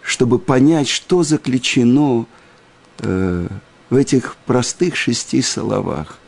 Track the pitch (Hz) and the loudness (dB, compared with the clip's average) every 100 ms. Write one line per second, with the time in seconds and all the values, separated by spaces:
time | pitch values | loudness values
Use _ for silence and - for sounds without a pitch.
0 | - - 123 120 - 131 139 165 139 - | -8 -2 2 0 2 4 4 4 0 -4
1 | - 180 156 151 143 127 - - 120 127 | 0 0 2 0 0 -2 0 2 4 4
2 | 147 120 117 - - - _ _ _ - | 4 0 -4 -14 -20 -20 _ _ _ -10
3 | 104 92 92 90 87 98 - _ _ 123 | -4 -2 0 -2 -4 -10 -16 _ _ 0
4 | 139 131 - - - 123 117 - - 139 | 2 0 -2 -14 -2 -2 -2 -4 -6 -4
5 | - 120 - 147 123 - 107 104 92 - | -4 -4 -2 -2 -2 -4 -4 -4 -4 -6
6 | - - | -10 -16